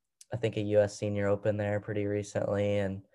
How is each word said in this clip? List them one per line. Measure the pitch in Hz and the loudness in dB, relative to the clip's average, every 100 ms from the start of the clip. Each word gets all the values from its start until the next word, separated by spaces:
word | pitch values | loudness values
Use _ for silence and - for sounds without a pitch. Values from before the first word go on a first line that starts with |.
| _ _ - | _ _ -10
I | 120 | -4
think, | 113 107 | -2 -2
a | |
U | 104 104 | 2 4
S | 101 - | 4 2
Senior | 107 101 101 | -2 0 0
Open | 101 110 104 | 2 0 0
there | 101 104 | -2 -2
pretty | 107 104 101 | -2 -4 -2
recently, | 104 101 - - 101 104 101 | -2 -2 -2 0 0 2 2
and, | 98 98 - | 0 -4 -10